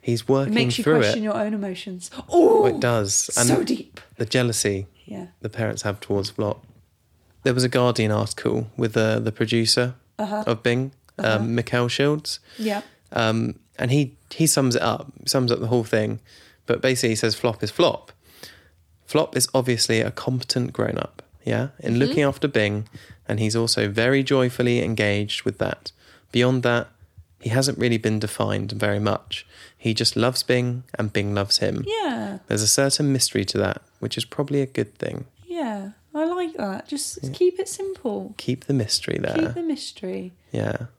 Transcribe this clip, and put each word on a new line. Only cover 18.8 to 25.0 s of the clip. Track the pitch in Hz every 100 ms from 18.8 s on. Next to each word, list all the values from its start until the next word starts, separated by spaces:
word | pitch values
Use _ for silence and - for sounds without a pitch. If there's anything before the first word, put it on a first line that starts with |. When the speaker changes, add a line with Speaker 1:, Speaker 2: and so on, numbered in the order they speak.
| _ _ -
Speaker 1:
Flop | 151 160 131
is | -
obviously | 131 123 117 - 113
a | 110
competent | - - 131 - - 123
grown-up, | - - - - - _ -
yeah, | - 113 131 -
in | -
Speaker 2:
Mm-hmm. | 117
Speaker 1:
looking | 139 262
after | 143 131 147
Bing, | 123 104 104 107 - - - -
and | 110
he's | 110 113
also | 113 - 104
very | 101 117 135
joyfully | 135 139 127 127 123 120
engaged | 85 110